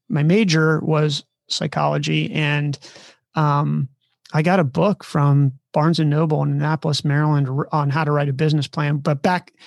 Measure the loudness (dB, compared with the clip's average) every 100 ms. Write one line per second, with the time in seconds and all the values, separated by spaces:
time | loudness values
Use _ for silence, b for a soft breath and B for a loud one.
0 | -6 -2 2 2 4 2 2 0 0 0
1 | 0 -4 -10 _ -10 -6 -4 -2 -2 -2
2 | -2 -2 -2 -2 -2 -2 -2 -6 B B
3 | B B _ -2 0 0 0 -2 -4 _
4 | _ _ -6 -2 2 2 2 0 0 0
5 | -4 0 2 4 2 -2 _ 0 0 2
6 | 0 0 0 0 -2 -2 -2 -2 -2 -2
7 | 0 0 2 2 0 -2 -2 -2 0 0
8 | 0 0 0 0 0 0 -2 -4 -2 -2
9 | -2 -2 0 -2 -4 _